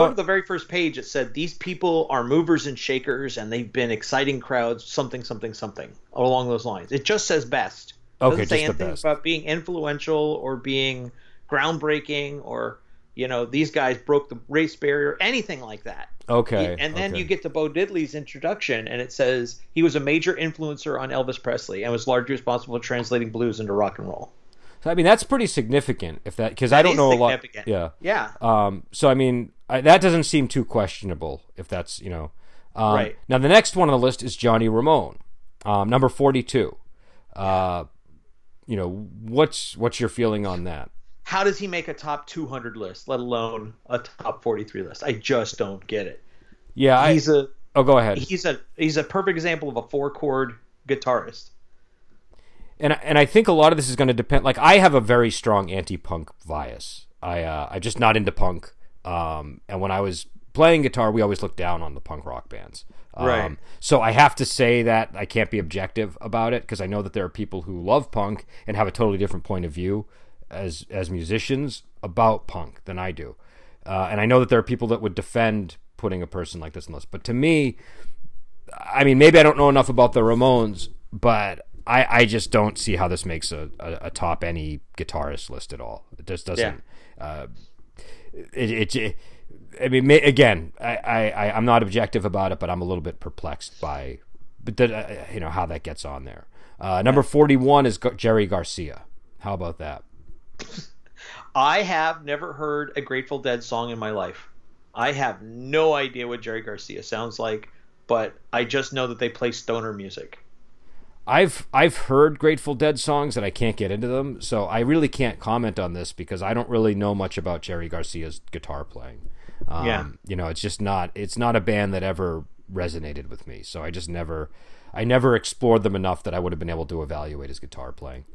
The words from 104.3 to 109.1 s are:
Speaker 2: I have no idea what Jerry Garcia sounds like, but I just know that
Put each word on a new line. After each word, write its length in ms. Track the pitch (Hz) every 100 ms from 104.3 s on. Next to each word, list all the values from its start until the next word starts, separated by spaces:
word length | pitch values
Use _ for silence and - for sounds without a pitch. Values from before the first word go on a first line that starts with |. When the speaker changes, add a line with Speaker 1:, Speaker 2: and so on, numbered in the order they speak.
| - - - - - -
Speaker 2:
I 180 | 117 123
have 300 | 139 131 95
no 520 | 107 117 131 151 160
idea 340 | 147 135 123 120
what 140 | 120
Jerry 200 | 110 110
Garcia 400 | 107 104 - 95
sounds 360 | - 110 117 110
like, 300 | 113 107 - - - _ -
but 280 | 117 110 - -
I 100 | 120
just 300 | 120 139 135
know 140 | 135
that 120 | 127